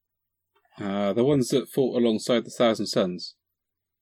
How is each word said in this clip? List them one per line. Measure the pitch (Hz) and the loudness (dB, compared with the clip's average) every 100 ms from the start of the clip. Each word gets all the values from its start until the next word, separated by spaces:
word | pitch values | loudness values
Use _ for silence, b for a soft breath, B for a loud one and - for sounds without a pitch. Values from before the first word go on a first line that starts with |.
| _ _ _ _ _ _ _ - | _ _ _ _ _ _ _ -10
Uh, | 104 101 101 | -6 -2 0
the | 104 | 2
ones | 131 143 120 | 2 2 2
that | 135 - | 0 0
fought | - 123 120 | -2 0 2
alongside | 117 107 - 117 - | 2 0 0 -2 -2
the | |
Thousand | - 117 107 101 | 0 2 2 -2
Suns. | 123 92 90 - - _ _ _ _ _ _ | 0 -2 -4 -12 -20 _ _ _ _ _ _